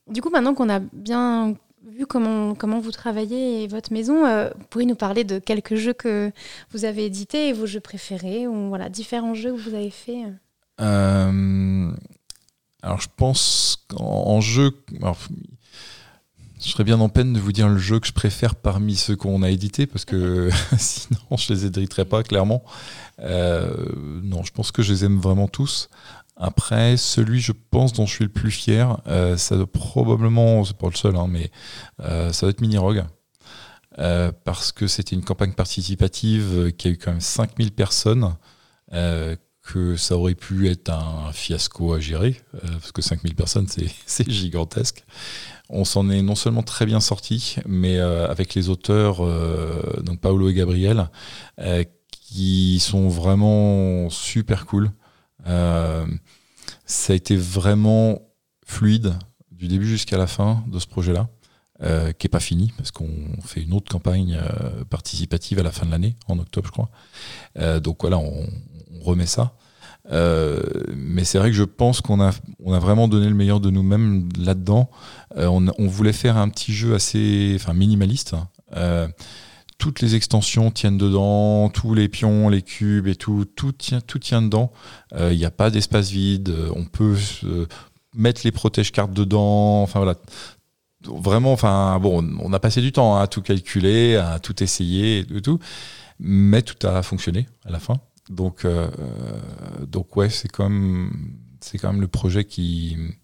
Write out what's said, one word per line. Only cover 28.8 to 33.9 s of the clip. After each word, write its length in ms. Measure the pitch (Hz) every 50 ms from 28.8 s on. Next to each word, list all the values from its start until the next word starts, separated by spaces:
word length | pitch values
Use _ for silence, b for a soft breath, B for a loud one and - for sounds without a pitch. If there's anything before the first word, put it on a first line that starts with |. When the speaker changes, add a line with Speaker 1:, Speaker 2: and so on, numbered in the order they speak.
| 123 127 113 - -
Speaker 2:
euh, 300 | - - 87 90 90 90
ça 180 | 87 - - 98
doit 140 | 95 92 95
probablement, 960 | - - - - - 131 120 113 113 110 113 113 117 117 117 113 113 107 101
c'est 120 | 95 101
pas 120 | - - 87
le 80 | 87
seul, 180 | - - 104 92
hein, 120 | 87 87 90
mais, 220 | 90 82 82 85 B B B B B B B B B -
euh, 320 | - 82 85 82 85 85 85
ça 140 | - -
doit 40 | 95
être 100 | 101 - 117
Mini 160 | 110 107 101
Rogue. 260 | 92 98 107 101 90 82 - _ _ _ _ B B B B B B B B B B _